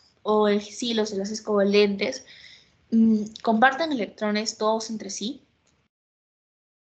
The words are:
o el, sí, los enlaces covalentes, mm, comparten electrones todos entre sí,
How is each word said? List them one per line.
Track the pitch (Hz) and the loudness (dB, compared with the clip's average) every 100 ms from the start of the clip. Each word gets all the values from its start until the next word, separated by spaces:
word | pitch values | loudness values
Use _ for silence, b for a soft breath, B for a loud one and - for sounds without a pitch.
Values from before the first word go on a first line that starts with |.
| _ _ | _ _
o | - 214 208 | 0 2 4
el, | 208 | 2
sí, | 208 - 240 220 | -2 -8 -4 -2
los | 214 | -2
enlaces | 196 196 214 | -4 -6 -8
covalentes, | - 208 196 202 208 196 208 - B B B B B _ _ | -2 2 4 4 4 2 -4 -6 B B B B B _ _
mm, | 226 226 214 208 - | 4 4 4 -2 -6
comparten | - 220 254 269 330 | -2 4 4 2 -2
electrones | 269 190 - 214 208 220 - | -2 -4 -4 -4 -2 -4 -2
todos | 214 220 220 | -2 -2 -4
entre | 220 196 | -10 -10
sí, | - 202 285 _ _ _ _ _ _ _ _ _ _ _ _ _ _ | -8 -8 -10 _ _ _ _ _ _ _ _ _ _ _ _ _ _